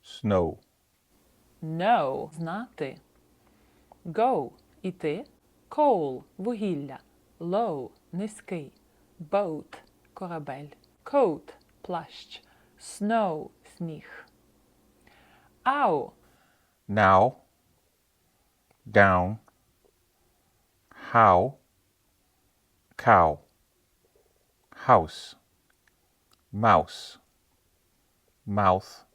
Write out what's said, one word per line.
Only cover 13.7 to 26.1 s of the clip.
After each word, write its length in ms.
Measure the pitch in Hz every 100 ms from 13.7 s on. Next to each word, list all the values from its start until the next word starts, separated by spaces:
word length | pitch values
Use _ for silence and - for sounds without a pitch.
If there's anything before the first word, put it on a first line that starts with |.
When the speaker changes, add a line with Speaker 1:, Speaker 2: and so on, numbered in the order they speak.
| _
Speaker 2:
сніг. 480 | 170 151 - - - _ _ _ _ _ _ _ _ _ _ _ _ _ -
Ow. 460 | 285 247 113 - _ _ _ _ _ _ _ -
Speaker 1:
Now. 460 | 101 98 95 123 - _ _ _ _ _ _ _ _ _ _ _ _ _ _ -
Down. 520 | 104 98 92 90 110 _ _ _ _ _ _ _ _ _ _ _ _ _ _ _ - -
How. 420 | 120 107 90 110 - _ _ _ _ _ _ _ _ _ _ _ _ _ -
Cow. 420 | - 101 80 73 _ _ _ _ _ _ _ _ _ _ _ _ _ - -
House. 500 | 117 80 - - - _ _ _ _ _ _ _